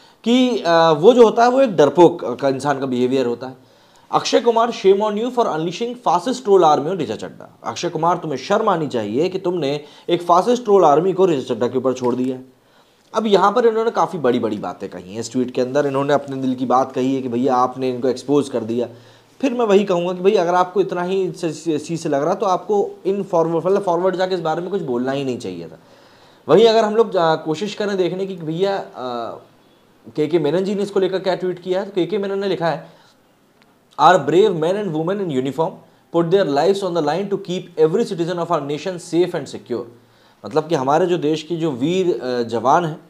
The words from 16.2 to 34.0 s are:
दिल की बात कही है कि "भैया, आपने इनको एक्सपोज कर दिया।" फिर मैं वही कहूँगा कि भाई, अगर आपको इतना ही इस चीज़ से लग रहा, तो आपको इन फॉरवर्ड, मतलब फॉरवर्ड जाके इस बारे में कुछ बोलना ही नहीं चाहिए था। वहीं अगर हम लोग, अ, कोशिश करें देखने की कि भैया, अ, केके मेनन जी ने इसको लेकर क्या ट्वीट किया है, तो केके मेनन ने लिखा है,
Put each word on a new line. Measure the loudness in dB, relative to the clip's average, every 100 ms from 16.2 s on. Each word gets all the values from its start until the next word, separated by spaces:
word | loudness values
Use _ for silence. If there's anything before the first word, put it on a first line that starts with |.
| 0 -6
दिल | -4 -4
की | 0
बात | 2 2
कही | -2 -2 -2
है |
कि | -2
"भैया, | -2 0 2
आपने | 0 -2 -4
इनको | -2 -2
एक्सपोज | -2 0 0 0
कर | -4
दिया।" | -4 -4 -6 -10 -20 -20 _ _
फिर | -4
मैं | -2 2
वही | 2
कहूँगा | 2 -2 -2
कि | -2
भाई, | 0
अगर | 2 2 2
आपको | 2 0
इतना | -2 -4
ही | -4 -2
इस | -4 -4 -6 -4 -4 -4 -4
चीज़ | -6
से | -2
लग | 0
रहा, | 0
तो | 0 0
आपको | -2 0 -2 -2 -4 -4
इन | -4
फॉरवर्ड, | -2 0 0 0 0
मतलब | 0
फॉरवर्ड | 0 0 0 0
जाके | -2 -2
इस |
बारे | -2 -4
में | -4
कुछ | -6
बोलना | -4 -4 -2
ही | -4 -4
नहीं | -6
चाहिए | -8 -12 -14
था। | -18 _ -20 -20 _ _ _ 2
वहीं | 6 6
अगर | 4 2
हम | 2
लोग, | 0 2
अ, | 0 0
कोशिश | -2 -6 -6
करें | -6 -4 -2
देखने | -2 -2 -8
की | -8
कि |
भैया, | -8 -2 -2 -2 -8 -12
अ, | -8 -8 -8 -12 -18 _ _ _ _ _ -12 -4
केके | 0 0
मेनन | 0 0
जी | -2 -2
ने |
इसको | -4 -2
लेकर | -2 -2
क्या | -4 -2
ट्वीट | -4 -6
किया | -4 -4
है, | -4
तो | -4
केके | -2 -4
मेनन | -4 -4
ने | -4
लिखा | -2 -2
है, | -4 -10 -20 _ _ _ _ _ _ _ _ _ 2